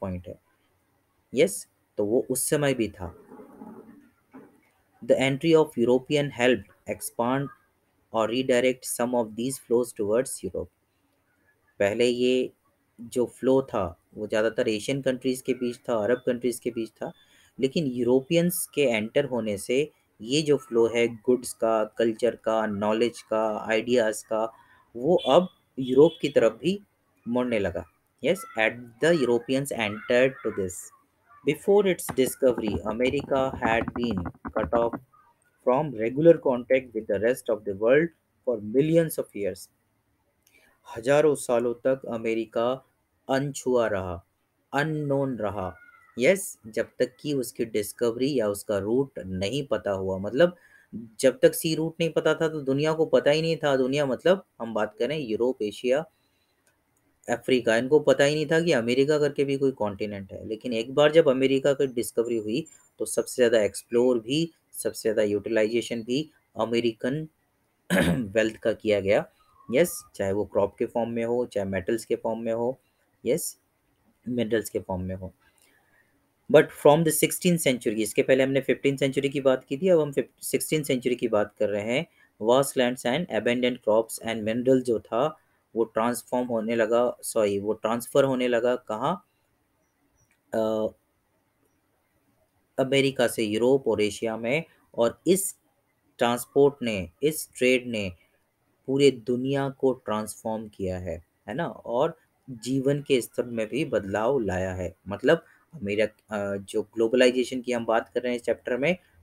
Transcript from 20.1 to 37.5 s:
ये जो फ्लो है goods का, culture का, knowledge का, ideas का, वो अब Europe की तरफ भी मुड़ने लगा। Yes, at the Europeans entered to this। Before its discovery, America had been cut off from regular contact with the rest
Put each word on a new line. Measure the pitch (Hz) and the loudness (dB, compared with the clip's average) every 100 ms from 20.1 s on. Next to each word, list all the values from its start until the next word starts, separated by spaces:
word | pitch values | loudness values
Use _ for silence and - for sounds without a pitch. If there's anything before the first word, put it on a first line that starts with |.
| _ | _
ये | 107 143 | -2 0
जो | 147 135 | 2 0
फ्लो | - 117 113 | 2 2 4
है | 117 117 | 4 0
goods | 117 - 123 123 | 0 0 0 0
का, | - 113 113 | -4 0 2
culture | 107 - 117 110 120 110 | 0 0 0 2 -2 -2
का, | - 110 107 | -2 0 0
knowledge | 101 104 110 117 - | -2 0 2 0 -2
का, | - 110 110 107 104 | -4 -2 0 -2 -2
ideas | 110 120 123 110 107 - | -2 2 2 2 -2 -4
का, | 110 113 - _ _ _ 117 | -4 -4 -6 _ _ _ -6
वो | 135 180 | 0 0
अब | 120 151 185 - _ - | 4 2 2 -4 _ -10
Europe | 127 127 160 - | 2 6 6 4
की | 147 | -2
तरफ | 127 113 - | 2 2 2
भी | 151 202 - _ _ _ - | -2 -4 -8 _ _ _ -6
मुड़ने | 120 123 113 | -2 -2 -2
लगा। | 92 87 85 _ _ _ 127 | -2 -4 -10 _ _ _ -2
Yes, | 190 - - | -2 -4 -2
at | 113 117 120 - | 0 -2 -10 -2
the | 151 170 | 2 2
Europeans | 120 120 - 131 143 | 2 0 0 -2 -2
entered | - 107 107 - 123 131 131 117 | -4 -4 -4 0 2 2 0 -6
to | 101 | -4
this। | 92 - - - _ _ _ - 143 | -6 -8 -16 -20 _ _ _ -8 -4
Before | 147 - 202 196 175 | -2 2 2 2 0
its | - - | -2 -2
discovery, | 127 - 131 113 110 95 101 | -2 2 2 2 -2 -4 -4
America | 110 127 143 - 139 131 127 | -2 0 -2 -2 0 0 -2
had | 120 113 | 0 0
been | 117 120 120 95 87 - - 113 | -2 -4 -4 -4 -6 -10 -8 -4
cut | 92 | -2
off | 117 117 - - _ _ _ _ _ 127 | 0 0 -2 -12 _ _ _ _ _ 0
from | 127 156 110 | 0 0 -4
regular | 113 131 165 156 147 | -4 4 6 6 4
contact | 123 120 131 127 110 | -2 0 -2 0 -6
with | 107 | -4
the | 98 | 0
rest | 110 131 - | 0 0 -2